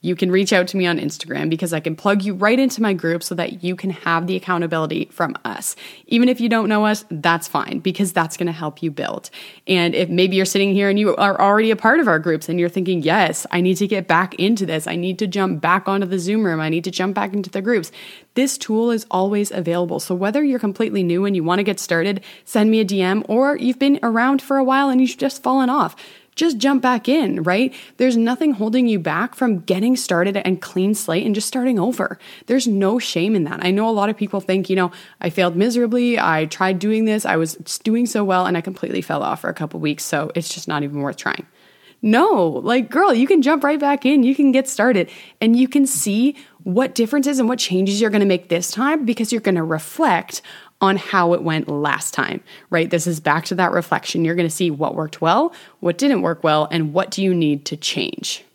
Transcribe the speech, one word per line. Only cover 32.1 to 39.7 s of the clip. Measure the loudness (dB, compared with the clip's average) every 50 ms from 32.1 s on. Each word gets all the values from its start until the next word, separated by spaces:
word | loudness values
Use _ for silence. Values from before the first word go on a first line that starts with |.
| -6 -10 -16 -20 -20 -20 -4
There's | 0 0 0 2 2
no | 2 2 2 2 2 0
shame | -2 -2 -2 -2 0 2 2
in | 2 0
that. | -2 -4 -2
I | 0 0
know | 2 2 2 0
a |
lot | 0 0 0 0
of | 0
people | -2 -4 -4 -4 -6
think, | -2 0 0 0 0 0
you | 0 0
know, | 0 0 -2 -8 -20 -20 -20 _
"I | -6 -4
failed | 0 2 0 2 2 2
miserably. | 0 2 2 2 0 2 2 0 2 2 2 2
I | 2 2 2 0 0
tried | -2 -2 -2 0 0 0 0
doing | 0 0 0 2 2
this. | 2 0 0 0
I | 0 0
was | 0 0 -2 -4 -10 -12 -10 -10 -6 _
doing | 0 0 0 0
so | 0 0 -2 0
well | 0 0 0 0
and | 0 -2
I | -2
completely | -4 -6 -10 -8 -8 -6 -4 -6
fell | -4 -4 -4 -4 -2
off | -4 -4 -4
for | -4 -6
a | -6
couple | -6 -8 -8